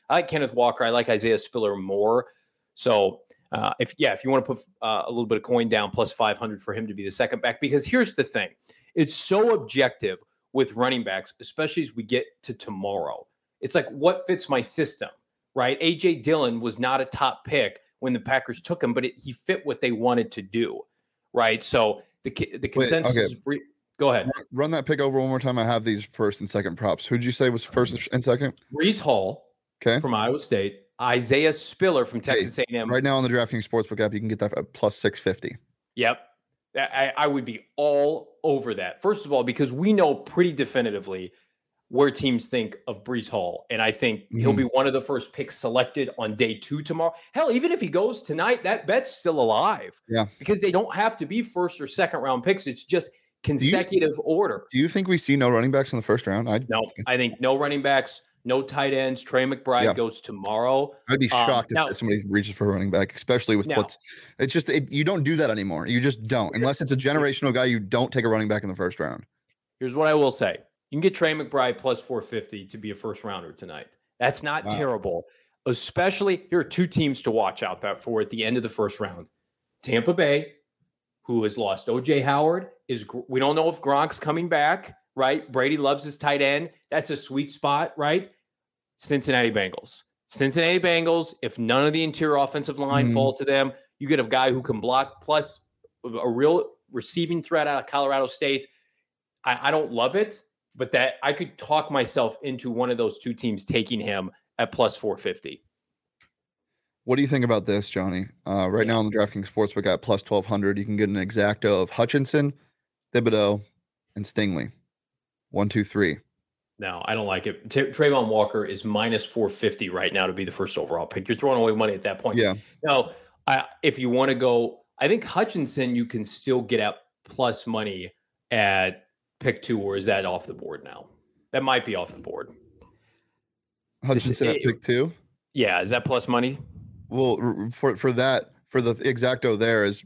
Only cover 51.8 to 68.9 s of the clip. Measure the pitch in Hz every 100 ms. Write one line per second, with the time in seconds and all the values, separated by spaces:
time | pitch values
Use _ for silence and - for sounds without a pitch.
51.8 | 143 - 170 151 135 123 127 190 143 120
52.8 | - 165 - - _ _ - 139 135 185
53.8 | 185 185 156 151 151 165 190 101 - 127
54.8 | 160 196 185 175 - 139 123 117 127 139
55.8 | 135 120 - 117 - 98 117 107 123 113
56.8 | 107 - 117 127 120 107 127 135 147 143
57.8 | 139 139 131 - _ _ 120 131 135 139
58.8 | 139 135 131 127 - 131 131 139 131 123
59.8 | 113 98 117 - - 104 101 110 123 135
60.8 | 143 - - 135 120 123 120 123 - 143
61.8 | 147 - 113 104 98 104 101 98 104 95
62.8 | 95 90 95 - - 123 117 107 101 131
63.8 | 101 - - - - - 131 170 - 151
64.8 | 135 143 156 190 139 160 139 107 98 78
65.8 | 95 123 135 113 110 127 92 107 127 139
66.8 | 135 131 135 147 143 135 139 123 127 117
67.8 | 98 120 127 131 113 110 107 107 101 90
68.8 | 90